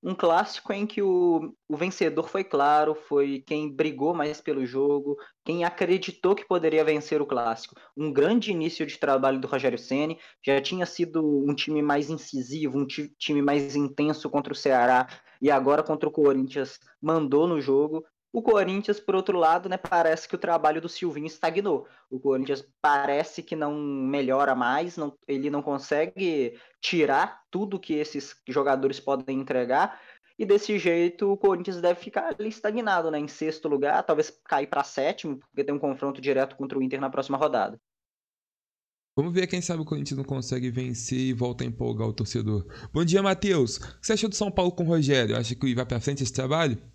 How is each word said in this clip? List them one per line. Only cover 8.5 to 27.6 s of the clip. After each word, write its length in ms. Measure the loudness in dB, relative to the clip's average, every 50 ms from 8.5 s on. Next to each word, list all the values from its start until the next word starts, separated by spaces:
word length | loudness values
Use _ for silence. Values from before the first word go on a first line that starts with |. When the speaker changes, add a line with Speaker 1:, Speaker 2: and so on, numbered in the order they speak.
Speaker 1:
início 340 | -2 -2 -2 -4 -4 -4 -6
de 120 | -8 -4 -4
trabalho 440 | 0 2 2 4 4 2 0 0
do 60 | -2 -4
Rogério 300 | -4 0 0 0 -2 -2
Ceni, 400 | -6 -4 -2 -2 -2 -2 -4 -8 -14 -20 -20 _
já 200 | 0 2 2 2
tinha 240 | 2 -2 -4 -4 -4
sido 360 | -6 -2 -4 -4 -2 0 0 2 2 2 2 2
um 80 | 0 0
time 280 | -2 -2 -2 0 0
mais 280 | 2 2 2 0 0 -2
incisivo, 680 | -6 -8 -8 -8 -8 -8 -6 -6 -6 -4 -4 -2 0 -2
um 80 | -2 -2
ti-, 260 | -4 -8 -8 -10 _ _
time 220 | -4 -2 0 2
mais 340 | 2 2 2 2 0 0 -2
intenso 540 | -2 -2 -2 -2 -2 0 0 -2 -2 -6 -4
contra 240 | -2 -2 -2 -2 -8
o 20 |
Ceará, 540 | -2 0 2 4 4 6 6 4 4 2 0 -6 -20 _ -20 _ _
e 100 | 2 2
agora 320 | 4 4 4 4 4 2 2
contra 240 | 0 -2 -2 -2 -2
o 40 | 2
Corinthians 680 | 4 4 6 6 4 0 -2 -2 -4 -6 -6 -8 -20 _ _ _ _
mandou 440 | -2 0 2 2 2 4 4 4 4
no 140 | 4 2 0
jogo. 460 | 2 2 4 4 4 2 0 -6 -8 _ _ _ _ _
O 100 | -6 -2
Corinthians, 580 | 2 4 4 4 4 0 -2 -4 -2 -2 -4 -2
por 160 | 0 0 0
outro 220 | 0 2 2 2 4
lado, 300 | 4 4 4 2 0 -2
né, 100 | -6 -6
parece 500 | -4 0 2 4 4 4 2 2 -2 -8
que 80 | -8
o 20 | -4
trabalho 440 | 0 0 0 4 4 2 2 0
do 80 | -4 -8
Silvinho 360 | -8 -4 -4 -4 -4 -4 -8
estagnou. 640 | -8 -8 -4 -4 -2 -2 0 0 0 0 -2 -2 -8 -20 _ _ _
O 100 | -12 -4
Corinthians 440 | 0 0 0 0 0 -2 -4 -6 -6 _ _ _
parece 600 | 2 2 2 4 2 2 0 0 -2 -4 -6 -14
que 140 | -10 -8 -6
não 180 | -4 -4 -4 -4
melhora 800 | -4 -4 -4 -4 -4 -2 -2 0 0 0 2 2 2 2 2 2
mais, 420 | 2 2 0 0 0 -2 -4 -6
não, 220 | -6 -8 -8 -8 _ _ -6
ele 220 | -4 -2 -2 -2
não 120 | -4 -2
consegue 1000 | -2 -4 -4 -4 -2 -2 0 0 0 -2 -2 -2 -2 0 0 0 0 -2 -4 -10 -20 -20 _ _
tirar 640 | -6 -2 2 2 2 4 4 2 2 0 -4 -16 _ _
tudo 300 | -6 -6